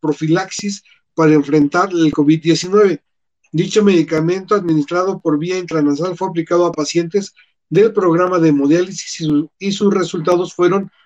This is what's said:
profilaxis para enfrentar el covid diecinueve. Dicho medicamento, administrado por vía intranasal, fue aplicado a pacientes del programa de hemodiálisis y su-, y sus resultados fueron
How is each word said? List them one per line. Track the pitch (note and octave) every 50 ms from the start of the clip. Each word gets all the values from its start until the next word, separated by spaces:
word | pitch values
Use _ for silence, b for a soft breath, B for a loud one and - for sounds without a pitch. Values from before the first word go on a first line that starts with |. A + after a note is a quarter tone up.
profilaxis | - D3+ D3 - D#3+ D#3 D#3+ F#3+ F#3 - - - - G3+ G3+ - b b b b b _ _
para | - D#3+ D3+ D#3
enfrentar | D3+ C#3+ C#3+ D3 D3+ D3 C#3+ - F3+ F#3 F#3+
el | F3+ E3+ E3 D3+
covid | C#3+ - D3 C#3+ D#3+ D#3+
diecinueve. | D#3+ E3 D#3+ D#3 - F3+ F#3+ G#3 G#3 F#3+ E3 - - _ _ _ _ _ _ _ _ _ -
Dicho | D#3 F#3+ G3 - G#3+ G#3
medicamento, | G3+ F#3 E3+ D#3 C#3+ D#3+ D#3 D#3+ E3 F3+ F#3+ F#3+ F#3 G#3+
administrado | G#3 F3+ E3+ D#3+ D3+ C#3+ - F3 F3+ F3+ G3 F#3+ -
por | - E3 D3+ D3
vía | D#3+ F3+ F#3 F#3
intranasal, | F3+ E3 E3 D#3+ D3 C#3+ C#3+ C#3+ E3+ F#3 F3
fue | - F#3+ F#3
aplicado | E3 E3 D#3+ - F3 F3 F3
a | E3+
pacientes | D#3 D#3 D3 - - E3+ E3+ E3+ E3+ G3+ G3 - b b b b b _ _ _
del | D#3 F3+ G#3 A3+
programa | G#3 G3+ F#3 F3 D#3+ E3+ F#3 F3+ F#3 F3+
de | E3 D#3+
hemodiálisis | D3 C#3 C#3 C#3+ D#3+ F3 F3+ F#3+ F3 D#3 - - - -
y | E3
su-, | D3+ D3+ D3 D#3 - _ _
y | F#3+ G3 G3
sus | - G#3+ G3+ G3
resultados | F#3+ F3 E3 - F3+ D#3 F3+ F3+ F3 F#3 E3 -
fueron | - F3+ F3+ F#3 G3 F#3+ b b b b